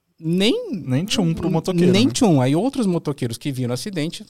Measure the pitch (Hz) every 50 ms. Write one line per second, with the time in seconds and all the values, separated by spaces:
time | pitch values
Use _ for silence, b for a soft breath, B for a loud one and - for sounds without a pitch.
0 | _ _ _ - 165 156 170 185 196 226 403 480 508 392 254 170 - 127 127 139
1 | 185 214 - - 175 165 165 - - 165 160 160 - 190 180 170 175 180 180 202
2 | 247 - - - 262 196 156 131 123 135 143 170 214 269 - 269 220 190 175 165
3 | - 151 143 - 131 117 113 - - 147 131 127 127 117 123 127 - 214 190 160
4 | 147 175 - - 214